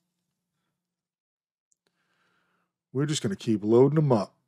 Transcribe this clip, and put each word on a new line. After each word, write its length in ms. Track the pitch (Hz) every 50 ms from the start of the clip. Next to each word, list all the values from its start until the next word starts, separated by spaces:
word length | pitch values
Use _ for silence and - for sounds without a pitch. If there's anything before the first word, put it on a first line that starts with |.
| _ _ _ _ _ _ _ _ _ _ _ _ _ _ _ _ _ _ _ _ _ _ _ _ _ _ _ _ _ _ _ _ _ _ _ _ _ _ _ _ _ _ _ _ _ _ _ _ _ _ _ _ _ _ _ _ _ _
We're 140 | - 127 147
just 160 | 151 156 -
gonna 140 | - 117 98
keep 280 | - - 123 110 101 101
loading 360 | 107 113 120 131 - 143 160
'em 120 | 156 143
up. 220 | 123 107 92 - _ _ _